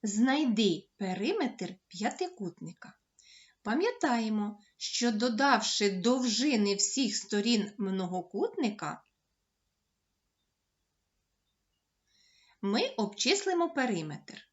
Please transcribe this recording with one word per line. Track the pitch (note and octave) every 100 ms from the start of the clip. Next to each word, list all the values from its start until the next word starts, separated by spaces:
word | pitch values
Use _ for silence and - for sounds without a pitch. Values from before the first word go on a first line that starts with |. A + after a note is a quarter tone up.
Знайди | G#3+ G3+ B3+ C#4 D4 G#3+ G#3 D#3+ - _
периметр | F#3+ F#3 A3+ G#4+ D4 - F3+ - _
п'ятикутника. | F3 - - F4+ - F#3 - D#3+ - - - _ _ - - - _
Пам'ятаємо, | - A#3+ G#4+ A#4+ D#4+ A#3+ A3 G#3+ G#3 G#3 _ _
що | - - A#3+
додавши | G#3+ B3 A3 C#4 A#3 G#3+ - G3+
довжини | F#3 F#3+ B3+ B3 G#3+ C#4+ A#3+ G3+ G3+
всіх | - - B3 -
сторін | - G#3 G#3+ A#3 G3 -
многокутника, | G3 F#3+ F3+ F#3 F3+ G3+ G#4+ A4+ B3 G#3 D3+ - _ _ _ _ _ _ _ _ _ _ _ _ _ _ _ _ _ _ _ _ _ _ _ _ _ _ _ _ _ _ _ _ _ _ _ _
ми | G3+ G3+ C5
обчислимо | - G3+ - - G4+ G4 F4 E4+
периметр. | D#4 B3+ F#3 D#3 C#3+ - - -